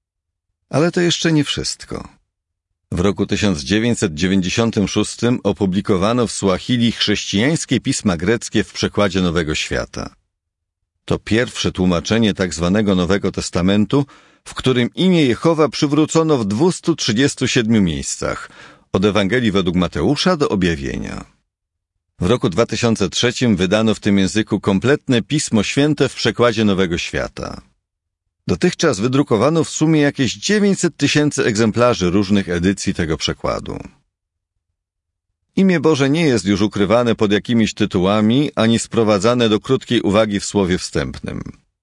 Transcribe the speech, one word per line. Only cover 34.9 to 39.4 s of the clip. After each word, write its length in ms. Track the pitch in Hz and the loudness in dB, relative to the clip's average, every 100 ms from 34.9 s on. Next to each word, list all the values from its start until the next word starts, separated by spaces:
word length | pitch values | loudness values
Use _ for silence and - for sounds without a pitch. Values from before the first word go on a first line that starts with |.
| _ _ _ _ _ _ - | _ _ _ _ _ _ 0
Imię 240 | 190 170 | 2 4
Boże 300 | 147 139 135 | 2 2 2
nie 160 | 156 160 | 2 2
jest 180 | 113 | 2
już 160 | 90 95 | 2 2
ukrywane 540 | 104 98 95 117 120 | 0 0 2 2 2
pod 180 | 104 107 | 2 2
jakimiś 420 | 101 - 117 104 | 0 0 2 2
tytułami, 760 | - 104 95 92 107 107 127 151 | 0 -2 2 2 2 2 2 0
ani 240 | - 113 117 | 0 2 2
sprowadzane 720 | - 113 107 104 110 123 | 0 0 2 2 2 2